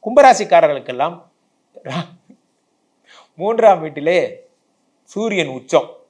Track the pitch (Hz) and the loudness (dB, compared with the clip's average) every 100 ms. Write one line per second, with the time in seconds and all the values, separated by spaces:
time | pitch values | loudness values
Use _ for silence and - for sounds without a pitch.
0 | - 262 269 233 208 170 160 139 120 123 | 0 4 6 4 2 2 2 -2 -10 -8
1 | 151 170 _ _ _ _ _ - - 147 | -8 -8 _ _ _ _ _ -20 -12 -12
2 | - _ _ _ _ _ _ _ _ _ | -12 _ _ _ _ _ _ _ _ _
3 | _ - _ - 190 226 220 185 156 147 | _ -20 _ -8 -4 2 2 2 -2 -6
4 | 147 180 135 - _ _ _ _ _ _ | -2 -2 -2 -10 _ _ _ _ _ _
5 | _ - 226 202 151 131 - 160 - - | _ -8 -6 -4 -6 -8 -2 -2 -2 -16